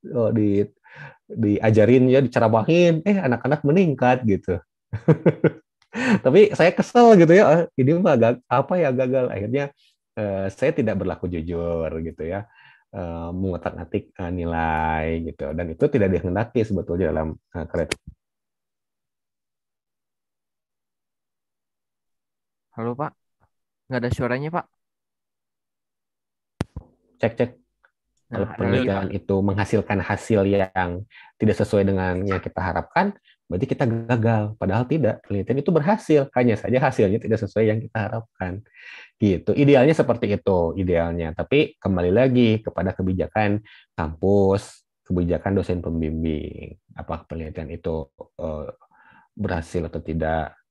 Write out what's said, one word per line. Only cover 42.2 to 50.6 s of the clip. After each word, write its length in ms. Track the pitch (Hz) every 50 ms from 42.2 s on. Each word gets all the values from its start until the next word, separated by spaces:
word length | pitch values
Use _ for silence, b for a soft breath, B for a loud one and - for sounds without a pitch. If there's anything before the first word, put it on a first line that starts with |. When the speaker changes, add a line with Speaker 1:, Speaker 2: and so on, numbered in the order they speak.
| 127 135 123 123 123 113 107 107
Speaker 1:
kepada 320 | - - - - 87 98 107
kebijakan 720 | - 95 92 95 92 80 - _ 107 107 101 101 104 110 b b b b b _
kampus, 880 | - 80 80 80 80 - 95 98 101 98 95 98 98 - - - _ _ _ _ _ _ _
kebijakan 500 | 92 90 87 85 87 80 - 98 98 95
dosen 220 | 90 - 90 87
pembimbing. 960 | 85 85 82 82 80 78 80 80 80 82 78 73 - 78 - - - - - _ _ _ -
Apakah 300 | - 85 - 85 82 -
penelitian 460 | _ - 82 80 78 - - 80 69 62
itu, 400 | - _ 87 80 80 71 _ _ _ - _ _ -
eh, 300 | 76 80 78 78 73 - - _ b b b b b b b b b b _
berhasil 480 | - 104 95 92 85 82 - - 90 80 80
atau 160 | - 82 -
tidak? 500 | - 78 82 80 78 80 80 78 - - _